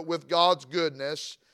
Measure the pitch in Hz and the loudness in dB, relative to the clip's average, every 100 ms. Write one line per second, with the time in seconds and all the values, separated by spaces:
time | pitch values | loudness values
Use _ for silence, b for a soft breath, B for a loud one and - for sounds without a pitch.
0 | 160 170 135 170 175 175 127 175 165 135 | 0 -4 0 4 4 4 -2 -2 -2 -4
1 | 139 151 - - _ | -8 -8 -12 -16 _